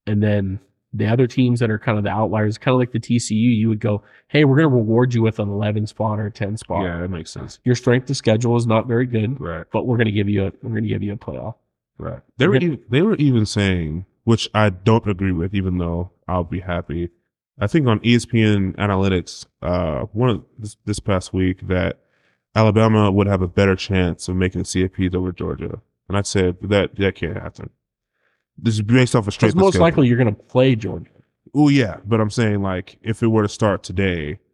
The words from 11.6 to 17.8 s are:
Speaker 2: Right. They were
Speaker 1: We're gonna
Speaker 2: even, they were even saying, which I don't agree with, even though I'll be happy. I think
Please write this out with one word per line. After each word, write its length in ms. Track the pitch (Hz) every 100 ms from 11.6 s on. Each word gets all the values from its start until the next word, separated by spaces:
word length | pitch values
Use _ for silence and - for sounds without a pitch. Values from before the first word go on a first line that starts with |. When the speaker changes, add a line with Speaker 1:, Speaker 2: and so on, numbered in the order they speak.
| _ _ _ -
Speaker 2:
Right. 220 | - - _ -
They 100 | 156
were 60 |
Speaker 1:
We're 60 | -
gonna 140 | 175
Speaker 2:
even, 120 | 127 -
they 120 | 131
were 140 | 214 185
even 300 | 147 120 104
saying, 600 | 107 98 90 78 82 92 _
which 260 | - 113 -
I 160 | 107 104
don't 360 | 92 107 113 104
agree 240 | 92 95
with, 200 | 85 92
even 240 | 98 92 90
though 340 | 85 85 90 _ -
I'll 160 | 90
be 160 | 85 90
happy. 480 | 90 87 - 82 85 _ _ _ _ -
I 80 | 104
think 200 | 160